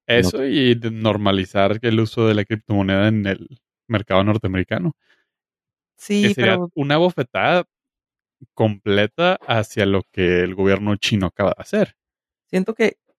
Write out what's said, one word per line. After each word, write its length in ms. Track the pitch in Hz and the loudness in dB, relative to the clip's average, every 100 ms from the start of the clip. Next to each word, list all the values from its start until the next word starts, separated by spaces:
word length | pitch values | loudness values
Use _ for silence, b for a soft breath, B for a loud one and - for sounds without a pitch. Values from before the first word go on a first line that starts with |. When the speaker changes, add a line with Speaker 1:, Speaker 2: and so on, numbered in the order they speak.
| - | 0
Speaker 1:
Eso 380 | 120 92 220 135 | 2 2 0 -2
y 300 | 131 127 120 | 0 2 2
de 140 | 113 | -2
normalizar 880 | 110 110 104 101 98 92 101 98 107 | -4 -2 0 0 0 0 0 0 0
el 180 | 120 110 | 0 0
uso 280 | 110 - 113 | 0 0 0
de 60 | 107 | 0
la 100 | 101 | -2
criptomoneda 640 | 110 - 101 95 95 107 | -6 -4 -2 0 2 2
en 160 | 110 98 | 0 -2
el 340 | 95 - 127 _ _ - | -6 -10 -20 _ _ -6
mercado 340 | 107 - 95 | -4 0 2
norteamericano. 720 | 101 107 101 95 90 110 175 - _ _ _ _ _ _ _ _ _ _ | 2 0 -2 -4 -4 -4 -4 -6 _ _ _ _ _ _ _ _ _ _
Speaker 2:
Sí, 240 | - 208 208 | -4 0 2
Speaker 1:
Que 40 | 196 | 2
sería 160 | 120 | 0
Speaker 2:
pero 180 | 143 175 160 | 0 -2 -4
Speaker 1:
una 200 | 143 147 | 0 2
bofetada 720 | 180 170 131 95 113 175 170 _ _ _ _ _ _ _ - | 0 0 -6 -2 0 0 -2 _ _ _ _ _ _ _ -12
completa 840 | - 110 101 107 101 104 - 175 185 - | -2 0 0 -2 0 0 0 -2 -2 -2
hacia 380 | 117 104 - 98 | -2 -2 -2 0
lo 180 | 98 - | 0 -2
que 300 | - 90 90 | -2 0 2
el 140 | 90 95 | 0 0
gobierno 400 | 98 98 104 104 | 0 0 0 -4
chino 300 | - 107 92 | -2 -2 -2
acaba 260 | - 95 - | -2 -2 -2
de 40 | |
hacer. 340 | - 208 190 _ _ _ _ _ _ | -4 -2 -2 _ _ _ _ _ _
Speaker 2:
siento 280 | 185 190 | -4 -4
que, 240 | 233 220 - _ | -2 -2 -2 _